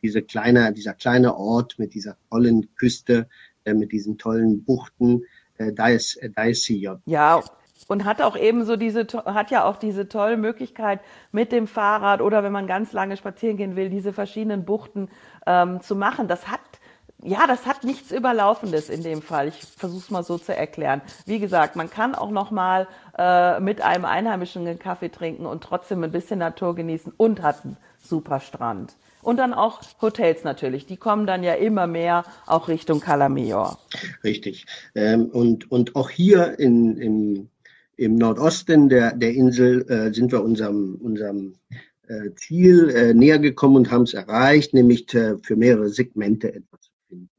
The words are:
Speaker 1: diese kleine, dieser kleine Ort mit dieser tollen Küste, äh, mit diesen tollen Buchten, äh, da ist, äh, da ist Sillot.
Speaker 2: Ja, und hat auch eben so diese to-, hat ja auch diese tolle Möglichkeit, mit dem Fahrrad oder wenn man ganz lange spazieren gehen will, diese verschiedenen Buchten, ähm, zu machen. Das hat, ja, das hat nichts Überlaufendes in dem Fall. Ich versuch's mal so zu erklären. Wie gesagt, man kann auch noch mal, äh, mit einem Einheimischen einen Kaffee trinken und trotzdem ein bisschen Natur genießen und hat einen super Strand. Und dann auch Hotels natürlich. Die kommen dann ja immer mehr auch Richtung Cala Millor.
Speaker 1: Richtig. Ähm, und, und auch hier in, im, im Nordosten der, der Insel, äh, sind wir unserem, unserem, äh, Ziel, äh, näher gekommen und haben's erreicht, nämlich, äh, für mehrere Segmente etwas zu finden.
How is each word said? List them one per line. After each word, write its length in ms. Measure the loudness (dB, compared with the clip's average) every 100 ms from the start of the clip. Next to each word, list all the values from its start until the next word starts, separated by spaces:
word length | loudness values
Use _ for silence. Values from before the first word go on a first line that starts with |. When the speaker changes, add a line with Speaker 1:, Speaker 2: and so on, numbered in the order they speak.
Speaker 1:
diese 200 | -2 -4
kleine, 500 | -4 -4 4 4 4
dieser 220 | -2 -10
kleine 420 | -6 0 2 2 0
Ort 420 | -2 -2 -4 -8
mit 140 | -10
dieser 240 | -10 -16 -18 _
tollen 440 | 0 2 2 0 -4
Küste, 520 | -4 -4 0 0 -2 _ -20 _
äh, 100 | -4
mit 180 | -4 -2
diesen 240 | -6 -8 -8
tollen 480 | -4 0 0 0
Buchten, 600 | -2 -4 -4 _ 0 0 -2 _ _ _
äh, 160 | -8
da 140 | -2 0
ist, 280 | 2 -2 -10
äh, 80 | -12
da 140 | -4
ist 200 | -2 -2
Sillot. 360 | -2 -4 -6 -10
Speaker 2:
Ja, 380 | -6 0 4 2 0 _ _ _ -6
und 180 | -4
hat 160 | -4 -2
auch 160 | -2 0
eben 280 | 0 0
so 120 | -2 -2
diese 300 | -2 -4 -6
to-, 180 | -8
hat 260 | -6 -4 -2
ja 140 | 0
auch 120 | 0 -2
diese 320 | -8 -6 -8
tolle 280 | -4 -2 -2
Möglichkeit, 640 | -4 -6 -12 -6 -4 -4 -8 -20 _
mit 200 | -4 0
dem 140 | -2 -2
Fahrrad 540 | -2 0 0 2 2
oder 220 | 2 0
wenn 100 | 0
man 140 | -6 -4
ganz 260 | -6 -4
lange 240 | -6 -6 -8
spazieren 400 | -12 -6 -6 -4
gehen 200 | -6 -6
will, 120 | -6
diese 240 | -6 -8
verschiedenen 520 | -8 -10 -6 -6 -6
Buchten, 440 | -4 -6 -6 -12 -12 -14 -20 -12 0
ähm, 340 | 2 2 -2
zu 140 | -8
machen. 320 | -4 -4 -4 -4
Das 200 | -6 -6
hat, 120 | -14 _ -20 _ _ _ _
ja, 240 | -8 -4 -2
das 200 | -4 -6
hat 180 | -8
nichts 260 | -8 -10 -10
Überlaufendes 800 | -6 -4 0 0 -2 -4 -6 -6
in 120 | -10
dem 200 | -8 -10
Fall. 260 | -8 -6 -6
Ich 160 | -8
versuch's 460 | -20 -12 -12 -12 -10
mal 140 | -10
so 140 | -6 -10
zu 160 | -8
erklären. 480 | -8 -8 -6 -4 -4 -6 -20
Wie 140 | -8 -6
gesagt, 380 | -2 0 0 -2
man 120 | -10
kann 260 | -4 -6
auch 160 | -4 -6
noch 200 | -6 -6
mal, 380 | -4 0 0 -2 -10 -18 -4
äh, 420 | 2 4 2 0
mit 200 | -2 -2
einem 240 | -2 -2
Einheimischen 640 | -2 -4 -2 -6 -8 -10 -10
einen 120 | -10
Kaffee 300 | -10 -10 -10
trinken 380 | -10 -10 -10 -12
und 160 | -12
trotzdem 400 | -8 -8 -6 -6
ein 100 | -4
bisschen 280 | -6 -6 -6
Natur 340 | -6 -6 -6
genießen 380 | -6 -8 -8 -10 0
und 260 | 0 2
hat 220 | -2 -4
einen 120 | -10 -18 _ _
super 400 | -8 -8 -4 -8
Strand. 560 | -8 -10 -8 -8 -12 _ _ _
Und 140 | -4 -2
dann 160 | -2
auch 280 | 0 -2 -4 -20 _
Hotels 400 | -4 0 0 0
natürlich. 440 | -4 -6 -6 -8 -10
Die 100 | -8
kommen 300 | -2 -2 -2
dann 160 | -2
ja 120 | -2
immer 320 | 0 0 0 -2
mehr 380 | -2 0 0 -2 -16 -2
auch 220 | -2 -2
Richtung 320 | -6 -2 -4
Cala 280 | 0 2 2
Millor. 500 | 0 -2 -2 -4 -6 _ -14 -14 -8
Speaker 1:
Richtig. 420 | -6 -4 -8 -14 -18 -20 -12 -2
Ähm, 300 | 2 2 2
und, 440 | 2 2 2 0
und 260 | 0 0 -2
auch 140 | -4
hier 480 | 2 6 6 4 2
in, 380 | 4 4 4 0
im, 520 | -2 -2 -2 -4 -8 _ _ _ _ -4
im 180 | 0
Nordosten 760 | 2 2 2 0 0 4 6 8
der, 280 | 6 4 0
der 180 | -2
Insel, 500 | 4 2 4 4 4 0
äh, 240 | -2 -2
sind 160 | 0 0
wir 140 | 0
unserem, 500 | 0 -2 -2 -4 -4 -6
unserem, 540 | -8 -6 -6 -8 -10 -16 _ -20 -20 _ _
äh, 260 | -12 -12 -14
Ziel, 540 | -6 6 8 10 8
äh, 220 | 6 6
näher 280 | 8 8 6
gekommen 340 | 2 4 6
und 160 | 8 6
haben's 240 | 4 2
erreicht, 580 | 0 -4 2 6 4 4
nämlich, 400 | 6 6 6 2
äh, 220 | -2 0 -4
für 140 | -4 2
mehrere 320 | 4 4 2
Segmente 640 | -2 -4 -4 -2 -2 -2
etwas 280 | -10 -20 _
zu 100 | _ _ _
finden. 200 | -20 -20